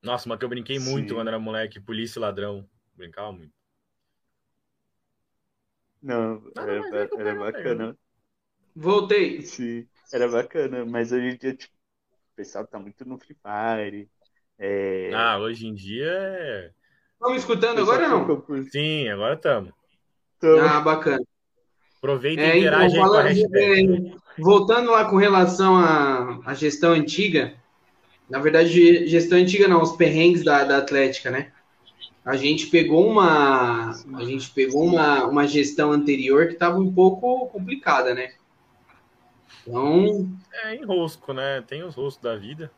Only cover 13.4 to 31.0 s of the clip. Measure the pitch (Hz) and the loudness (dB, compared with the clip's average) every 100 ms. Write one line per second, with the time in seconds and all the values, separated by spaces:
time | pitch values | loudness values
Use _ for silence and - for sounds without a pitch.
13.4 | 104 104 113 110 104 101 104 _ _ _ | -12 -8 -6 -6 -8 -12 -20 _ _ _
14.4 | _ _ 98 101 98 95 92 110 117 104 | _ _ -6 -6 -4 -6 -6 -4 -2 -2
15.4 | 107 113 113 104 95 113 151 185 190 190 | -6 -10 -12 -14 -14 -10 -8 -8 -8 -10
16.4 | 156 104 85 _ _ _ _ _ 247 262 | -10 -12 -14 _ _ _ _ _ -4 -4
17.4 | - 226 226 226 196 254 330 220 - 143 | -4 -2 0 0 0 2 2 0 0 -4
18.4 | - 139 135 139 151 151 123 101 107 143 | -4 -10 -8 -6 -4 -4 -6 -4 -4 -2
19.4 | 165 123 92 _ _ _ _ _ _ _ | -2 -2 -4 _ _ _ _ _ _ _
20.4 | 160 156 156 151 156 156 156 135 - _ | 6 6 6 2 2 0 0 -2 -6 _
21.4 | _ _ _ _ _ _ 135 139 131 156 | _ _ _ _ _ _ -4 -4 -4 0
22.4 | 156 170 160 151 180 175 190 208 143 - | 2 4 4 4 4 6 6 6 4 2
23.4 | - 196 202 196 190 180 175 - _ - | 2 2 4 4 4 2 -2 -14 _ -2
24.4 | 160 208 196 233 240 226 214 190 202 190 | 4 6 6 2 4 2 4 4 4 4
25.4 | 180 180 190 185 170 156 139 131 123 120 | 4 4 4 6 6 4 2 -2 -4 -8
26.4 | - 139 151 143 170 165 147 - 202 160 | -12 -4 -4 0 2 2 0 -2 0 0
27.4 | 120 - _ _ _ _ _ _ _ 135 | -2 -10 _ _ _ _ _ _ _ -2
28.4 | 151 160 170 170 170 170 160 165 170 180 | 2 4 4 8 8 8 4 0 4 4
29.4 | 185 196 196 170 165 - 165 151 170 170 | 4 4 4 4 2 2 2 4 4 4
30.4 | 151 143 139 139 139 139 | 2 2 2 0 0 0